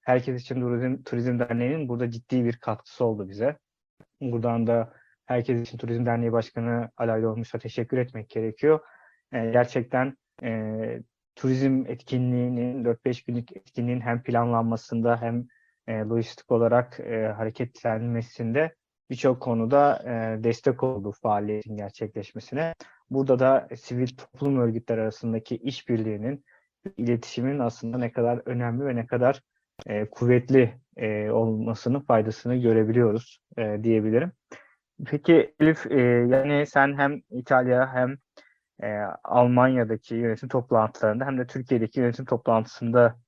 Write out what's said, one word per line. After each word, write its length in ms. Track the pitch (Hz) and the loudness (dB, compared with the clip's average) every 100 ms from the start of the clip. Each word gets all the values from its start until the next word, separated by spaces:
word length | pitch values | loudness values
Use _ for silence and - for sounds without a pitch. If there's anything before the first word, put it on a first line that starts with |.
Herkes 400 | - 127 127 123 | 2 2 2 -6
için 200 | - 131 | -6 -4
Turizm, 420 | 123 120 127 135 | -2 0 -2 -4
Turizm 360 | - 120 120 120 | -4 -2 0 0
Derneği'nin 500 | 120 117 123 160 139 | 0 0 0 -2 -4
burada 220 | 120 120 | -4 -4
ciddi 340 | 117 _ 131 120 | -6 _ 0 0
bir 120 | 120 | -2
katkısı 480 | - 107 - - 123 | -6 -8 -10 -2 -2
oldu 240 | 107 95 | -2 -8
bize. 280 | 101 123 151 _ _ _ _ _ _ | -4 -4 -4 _ _ _ _ _ _
Buradan 460 | 131 117 120 117 113 | -6 -2 -2 0 2
da 260 | 117 113 _ _ _ _ | 2 0 _ _ _ _
Herkes 360 | 127 120 120 | -4 0 -2
için 160 | 117 117 | -4 -10
Turizm 280 | 117 117 120 | -6 -2 0
Derneği 260 | 117 117 | 0 0
Başkanı 580 | 113 110 - 117 117 113 _ | -2 -2 -6 -4 -4 -6 _
Alay 260 | 117 110 | -2 0
Dolmuş'a 360 | 113 110 117 120 | -2 -4 -8 -10
teşekkür 380 | 117 - 120 127 | -8 -8 -4 -2
etmek 320 | 123 113 110 | -4 -8 -10
gerekiyor. 500 | 113 110 110 147 156 - _ _ _ _ | -6 -6 0 2 2 0 _ _ _ _
E, 180 | 127 113 | -4 2
gerçekten, 680 | 120 123 131 123 127 131 131 _ - | 2 2 0 -2 -2 -2 -6 _ -12
e, 580 | 123 113 107 110 113 117 117 _ _ - | -6 -6 -4 -6 -6 -8 -12 _ _ -6
turizm 480 | 135 131 135 131 131 | -2 2 2 0 -2
etkinliğinin, 1000 | 120 - 127 123 123 123 123 123 131 120 | -8 -4 -2 0 0 -2 -2 -4 -2 -2
dört 200 | 113 - | -2 -2
beş 180 | 123 | -4
günlük 340 | - 120 117 - | -4 -6 -6 -16
etkinliğin 440 | _ - 120 123 | _ -6 -4 -4
hem 220 | 120 117 | -2 -4
planlanmasında 1000 | 120 120 120 117 113 113 - 117 117 117 | 0 0 2 2 0 -2 -4 -2 0 0
hem, 260 | 117 120 123 _ _ _ - | -2 -6 -8 _ _ _ -8
e, 120 | 110 | -6
lojistik 520 | 107 117 113 - _ | -2 -2 -4 -10 _
olarak, 480 | 117 117 120 123 - | 2 4 2 0 -10
e, 280 | - 113 110 | -6 -4 -4
hareketlenmesinde 1500 | 104 113 - 123 - 117 110 120 117 117 - 113 123 160 _ _ _ _ | -4 -6 -4 -8 -4 -4 -2 -2 -4 -6 -8 -2 0 -2 _ _ _ _
birçok 320 | 127 135 127 | -2 0 0
konuda, 640 | 127 117 113 143 143 123 123 | -2 -2 2 4 4 2 -4
e, 380 | 117 113 110 | -6 -4 -2
destek 400 | 117 117 - 127 | -2 0 0 0
oldu 280 | 131 127 101 - | -2 -4 -8 -4
faaliyetin 560 | 117 104 104 107 107 107 | -2 0 -2 -6 -6 -10
gerçekleşmesine. 960 | 101 - 104 113 98 113 - 135 165 165 - _ _ | -12 -10 -10 -10 -12 -14 -10 -6 -6 -8 -20 _ _
Burada 300 | 131 135 127 | -4 2 4
da 280 | 131 135 - 123 | 6 4 2 -16
sivil 320 | - 123 127 - | -8 -4 -4 -6
toplum 420 | - - 143 135 | -20 -4 0 2
örgütleri 420 | 120 113 - 113 | 2 -2 -4 -2
arasındaki 540 | 110 - 117 113 - 117 | -2 -4 -6 -6 -6 -8
işbirliğinin, 880 | 127 127 - 113 110 104 113 143 _ _ _ _ - - | -6 -10 -4 -2 -2 -4 -6 -8 _ _ _ _ -16 -6
iletişimin 600 | 120 120 - - 127 143 | -2 -2 -2 -6 -4 -2
aslında 380 | 120 - 117 123 | -4 -6 -8 -6
ne 140 | 120 | -4
kadar 300 | - 117 120 - | -2 -2 -2 -4
önemli 400 | 120 120 117 139 | -4 -4 -4 -4
ve 100 | 120 | -4
ne 120 | 117 | -4
kadar, 340 | 120 123 135 _ _ _ - - | 2 2 0 _ _ _ -20 -8
e, 180 | 104 107 | -6 -6
kuvvetli, 640 | - 120 123 123 131 117 - _ - | -2 4 4 6 4 4 0 _ -8
e, 320 | 110 107 107 | -4 -4 0
olmasının 680 | 113 113 110 113 113 123 139 | 0 2 0 -4 -4 -2 -2
faydasını 560 | 143 117 110 107 120 127 | 2 2 2 -4 -4 0
görebiliyoruz, 840 | 120 113 110 117 117 107 - _ _ - | 4 4 4 4 2 2 -6 _ _ -6
e, 260 | 110 104 | -4 -2
diyebilirim. 480 | 113 110 107 113 175 - _ - _ _ _ _ 151 | 2 2 4 0 0 -8 _ -20 _ _ _ _ -6
Peki 500 | 147 - 165 - _ | -4 6 6 6 _
Elif, 320 | 151 160 - | 2 2 0
e, 100 | 143 | 2
yani 640 | 123 120 120 131 139 147 147 | 4 4 4 2 2 0 2
sen 320 | 143 139 143 | 2 2 2
hem 240 | 139 147 _ | -2 -2 _
İtalya 640 | 123 123 131 127 123 131 | -12 2 2 4 2 2
hem, 240 | 127 127 139 _ - _ _ _ _ | 0 -2 -4 _ -20 _ _ _ _
e, 180 | 110 104 101 - | -8 -6 -6 -8
Almanya'daki 920 | - 123 123 123 127 127 113 113 - 113 | 0 4 6 6 4 4 0 -4 -6 -4
yönetim 340 | 117 110 127 | -2 -2 -2
toplantılarında 760 | 131 123 117 110 - 110 110 135 | -4 2 2 2 0 0 0 -2
hem 120 | 131 | -4
de 100 | 123 | -4
Türkiye'deki 520 | 135 123 123 110 - | -8 0 0 0 0
yönetim 260 | 123 120 131 | 0 -2 -4
toplantısında 880 | 117 - 113 113 - 117 123 117 117 | -2 2 2 0 -6 2 6 6 4